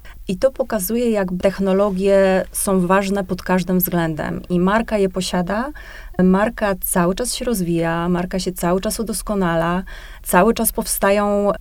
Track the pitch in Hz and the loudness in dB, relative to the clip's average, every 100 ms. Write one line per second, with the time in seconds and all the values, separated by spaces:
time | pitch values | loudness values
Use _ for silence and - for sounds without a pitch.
0 | - - - 185 262 - 254 220 185 233 | -18 -10 -6 0 0 0 -4 -4 -2 0
1 | 240 208 185 180 196 190 196 190 208 185 | 0 0 0 0 0 0 2 2 2 2
2 | 196 196 196 190 - - - 190 175 190 | 4 6 6 4 0 -4 0 2 4 2
3 | 196 202 190 185 - 185 180 185 180 175 | 2 -2 -2 -4 0 0 2 0 0 0
4 | 165 156 - 170 - 175 185 214 233 214 | 0 -2 -6 -6 -2 0 2 2 0 0
5 | 190 185 185 185 180 202 269 - - - | 0 -2 -2 -2 -2 -2 -4 -10 -16 -16
6 | - - 185 190 220 - 208 185 - 190 | -6 2 4 4 2 0 -2 -2 -2 0
7 | 175 196 240 - 247 214 170 170 165 165 | 2 0 -4 -4 -2 -2 0 0 0 0
8 | 175 175 185 185 185 180 170 185 214 208 | 0 0 -2 -4 -4 -2 0 0 -2 -4
9 | 220 220 - 208 180 165 165 180 190 - | -4 -6 -4 0 0 0 0 -2 -4 -12
10 | - - - 180 208 233 226 - 202 - | -16 -14 0 4 4 2 0 -2 -4 0
11 | 196 202 208 202 202 - | 2 2 2 2 0 0